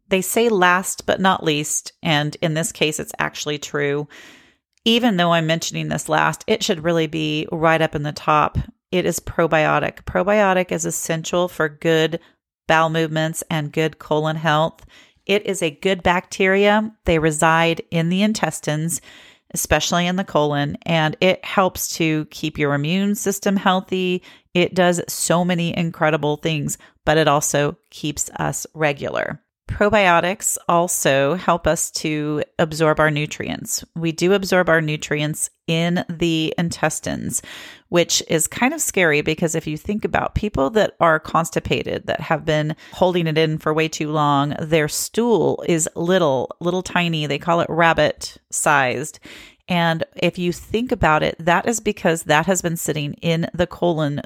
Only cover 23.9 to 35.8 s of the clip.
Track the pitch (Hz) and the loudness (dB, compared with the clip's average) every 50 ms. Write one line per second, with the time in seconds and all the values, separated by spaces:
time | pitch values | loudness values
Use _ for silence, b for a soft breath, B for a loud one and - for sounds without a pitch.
23.9 | 190 185 185 180 180 180 B B B B B _ - 180 175 - - 190 180 180 | -4 -2 0 0 -2 -2 B B B B B _ 0 2 2 2 2 4 4 4
24.9 | 175 170 - - - - - - 165 175 180 180 180 165 170 170 - - 170 165 | 2 0 -2 -6 -6 -4 -2 0 2 2 2 0 0 0 -2 -2 -2 -2 -4 -4
25.9 | 170 - 165 156 156 156 151 147 147 - - 165 160 147 143 147 - b b b | -2 0 0 0 2 2 0 -2 -2 -2 -2 -2 -2 -2 -4 -4 -6 b b b
26.9 | b b - - 151 160 156 147 143 151 - - - 143 147 147 165 - _ _ | b b 0 2 4 4 4 4 4 2 2 0 2 2 2 0 -2 -6 _ _
27.9 | - - - 151 143 - - - - - 156 147 143 - - - - 151 156 147 | -12 -8 -8 -6 -6 -6 -8 -8 -6 -6 -4 -4 -4 -6 -10 -12 -6 -2 -2 -2
28.9 | 143 131 131 92 64 58 - - - - _ _ _ _ _ - - - 208 208 | -2 -2 -6 -6 -4 -4 -4 -6 -8 -10 _ _ _ _ _ -6 -2 0 2 4
29.9 | 220 208 196 180 170 170 170 175 196 - - - - - - - 175 170 175 180 | 4 4 6 6 4 4 2 0 -2 -4 -4 -4 -4 -2 0 2 2 2 2 0
30.9 | - - - 156 135 139 139 139 170 185 - - 170 - - 156 156 160 - - | 0 0 2 2 2 4 2 2 0 0 0 0 0 2 2 0 0 0 -2 -6
31.9 | - - - 156 156 151 147 151 151 147 - - _ - 170 156 156 156 165 151 | -6 -6 -4 -4 -4 -4 -4 -4 -4 -4 -6 -4 _ -2 -2 -2 0 2 2 4
32.9 | 151 156 156 156 151 147 151 151 - - - - 80 - - - - - - - | 4 4 4 2 2 0 -4 -4 -6 -8 -8 -8 -8 -8 -8 -8 -8 -8 -8 -10
33.9 | - 165 165 165 156 - 175 180 202 196 196 180 190 180 180 175 160 165 156 151 | -8 -4 -4 -4 -2 0 2 4 4 2 2 2 2 2 4 4 4 4 2 0
34.9 | 151 - - - 151 151 151 151 160 - - - _ _ _ - 165 165 | -4 -4 -4 -4 -2 -2 -2 -2 -4 -4 -8 -8 _ _ _ -2 -2 0